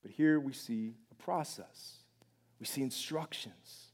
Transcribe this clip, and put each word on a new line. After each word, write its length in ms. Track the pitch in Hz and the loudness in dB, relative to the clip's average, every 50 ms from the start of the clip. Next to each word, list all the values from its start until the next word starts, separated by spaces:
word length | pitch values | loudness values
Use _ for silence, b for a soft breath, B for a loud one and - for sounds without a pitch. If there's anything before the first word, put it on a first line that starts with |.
But 100 | _ - | _ -12
here 280 | 101 - 151 156 156 151 | 2 6 8 8 8 8
we 140 | 139 135 127 | 4 0 -4
see 420 | - - - 117 110 110 110 113 113 - _ | -6 -4 -2 -2 -2 -2 -4 -6 -10 -18 _
a 40 | - | -20
process. 800 | - - - 185 175 151 - - - 87 - - - - - - - - _ _ _ - _ _ _ _ _ _ _ | -10 -2 0 0 0 0 -2 -6 -12 -12 -16 -16 -18 -18 -18 -18 -20 -20 _ _ _ -20 _ _ _ _ _ _ _
We 60 | 113 | -8
see 160 | - - 139 | -4 -2 0
instructions. 1080 | 135 131 127 - - - 156 156 156 156 - - - 110 - - - - - - - - | 0 0 0 -4 -4 -2 -2 -2 -2 -2 -6 -8 -8 -10 -12 -16 -20 -20 -20 -20 -20 -20